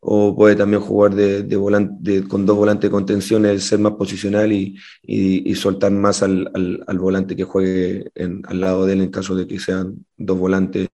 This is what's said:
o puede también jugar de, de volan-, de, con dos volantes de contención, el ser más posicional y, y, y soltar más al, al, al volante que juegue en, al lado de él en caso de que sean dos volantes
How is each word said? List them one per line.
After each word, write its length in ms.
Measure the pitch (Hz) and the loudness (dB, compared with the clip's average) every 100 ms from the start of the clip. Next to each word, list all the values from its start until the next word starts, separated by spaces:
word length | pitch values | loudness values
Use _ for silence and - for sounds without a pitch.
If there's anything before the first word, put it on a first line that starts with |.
o 320 | - 104 104 | 0 2 2
puede 220 | 98 107 101 | 6 6 6
también 260 | 101 104 | 4 2
jugar 320 | 101 101 104 | 0 2 4
de, 300 | 98 101 98 | 4 0 0
de 140 | 101 104 | -2 -2
volan-, 400 | 98 104 98 98 | 0 0 0 -4
de, 260 | 104 98 95 | -2 -2 0
con 200 | 98 98 | -2 2
dos 100 | 104 | 4
volantes 340 | 104 104 104 | 4 2 0
de 20 | |
contención, 540 | 101 95 101 95 110 104 | 0 0 -2 0 2 2
el 140 | 101 | 2
ser 200 | 98 107 | 0 0
más 140 | 104 | 0
posicional 560 | 104 98 98 101 104 110 | 0 -6 -4 -2 0 0
y, 260 | 104 98 98 - - | 0 -2 -8 -20 -20
y, 480 | - 104 95 95 - | -6 -2 2 0 0
y 40 | 95 | -2
soltar 360 | 104 95 101 | -2 0 0
más 320 | 98 101 101 | 2 0 2
al, 260 | 98 95 - | 0 0 -2
al, 300 | 92 92 90 - | -4 -4 -4 -6
al 120 | 95 | -4
volante 360 | 92 95 95 85 | 0 0 -2 -4
que 80 | |
juegue 640 | 92 98 95 92 90 98 - - | -2 0 0 0 -2 -4 -10 -8
en, 260 | 90 92 - | -8 -8 -8
al 140 | 92 | -4
lado 240 | 95 92 95 | 0 0 2
de 80 | |
él 80 | 95 | 2
en 100 | 92 | 0
caso 240 | 95 95 92 | -4 -4 -4
de 100 | 92 | -6
que 140 | 92 | -8
sean 460 | - 92 95 101 - _ | -6 -4 -6 -10 -18 _
dos 240 | 95 92 | -4 -2
volantes 480 | 92 95 95 92 92 | 2 0 0 -2 -6